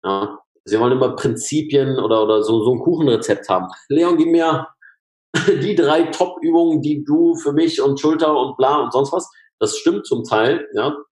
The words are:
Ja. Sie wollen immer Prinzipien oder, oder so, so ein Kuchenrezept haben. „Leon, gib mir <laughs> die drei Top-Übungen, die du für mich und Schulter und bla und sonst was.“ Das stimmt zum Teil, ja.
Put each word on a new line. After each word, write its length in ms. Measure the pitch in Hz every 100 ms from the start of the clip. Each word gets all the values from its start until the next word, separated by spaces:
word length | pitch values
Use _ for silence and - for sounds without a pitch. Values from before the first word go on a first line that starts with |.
Ja. 340 | 95 98 104 - _ _
Sie 140 | - 107
wollen 140 | 123
immer 240 | 131 127 -
Prinzipien 800 | - - - 151 151 139 135 131
oder, 240 | - 110
oder 200 | 107 107
so, 200 | 110 113
so 80 | 110
ein 80 | 120
Kuchenrezept 680 | 165 170 143 110 - 101 -
haben. 180 | 92 90 - _
„Leon, 280 | 143 175 165
gib 120 | 165
mir 400 | 170 165 147 - _ - _ _ _ _
<laughs> 280 | - - 151
die 120 | 165
drei 300 | 170 147 156
Top-Übungen, 800 | 160 - 180 - 160 165 170 151
die 220 | 147 147
du 300 | 143 151 170
für 180 | 165 143
mich 300 | 143 165 147
und 160 | 135 139
Schulter 380 | 151 160 160 147
und 200 | 123 -
bla 280 | 135 147
und 80 | 120
sonst 200 | 123 139
was.“ 160 | 180 - _ _ _
Das 180 | 107 -
stimmt 300 | 165 196 -
zum 180 | 120
Teil, 440 | - 110 120 - -
ja. 220 | 104 135 147 -